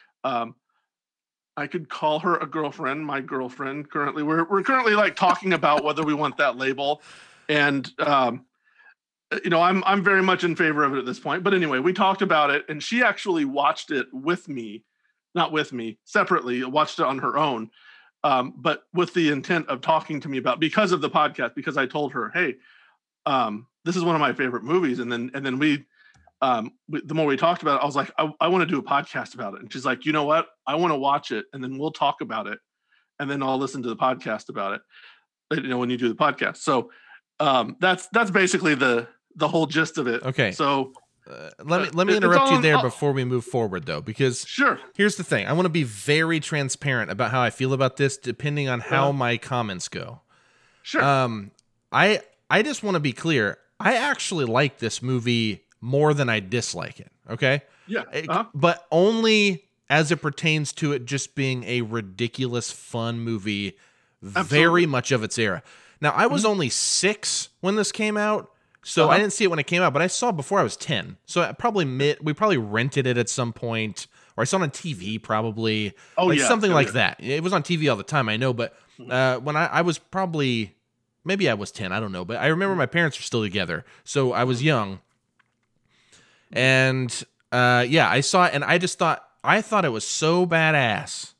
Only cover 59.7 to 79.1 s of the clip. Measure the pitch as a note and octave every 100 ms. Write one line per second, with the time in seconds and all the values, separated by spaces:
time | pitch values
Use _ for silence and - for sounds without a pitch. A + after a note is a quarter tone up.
59.7 | _ - D3+ D#3 E3+ D3+ - E3 D#3 C#3+
60.7 | - D3+ C#3 A#2+ C#3 - - C3+ B2+ G2+
61.7 | B2 A2 A2+ G2 F#2+ A#2+ - B2+ A#2+ -
62.7 | - - A#2+ A2+ A#2 A#2 A2 G#2 G2+ G2
63.7 | - _ _ _ _ F#2 C3 F3+ D3 E3
64.7 | F3 E3 B2+ - B2+ G#2+ - G#2+ F2 -
65.7 | - - - D3 C3 A3 - G#3+ G3+ B2+
66.7 | - - - F#3+ G#3 - - - _ F3+
67.7 | G#3+ G3+ - G#3+ G#3 G#3+ G#3+ - _ _
68.7 | _ - E3+ D3+ E3+ G#3 - F#3+ D#3+ -
69.7 | F3 F3 C#3+ F3+ - A#3+ E3 - G3 A#2
70.7 | - - A#2 - - - F3 C3+ C#3+ A#3+
71.7 | G#3 C#3+ B2+ C#3+ C#3+ D3+ D3 G#3+ C#3+ G#2
72.7 | A2 C3 C#3 B2+ A#2+ A#2 - A#2+ - A#2+
73.7 | A2+ A2 - - _ _ - A2+ F#3+ D#3
74.7 | - E3+ G2+ F#2 A2 - A2 A2+ G#2+ A2+
75.7 | A2 G#2 - - - F#3 C#3+ C3+ A#3 G3+
76.7 | D#3 C3 B2+ G2+ - A2+ D3 F3 F#3+ C#3
77.7 | E3+ D3 G#2+ - D3+ A2+ G#2+ C3 A#2+ A2+
78.7 | - _ - A#2+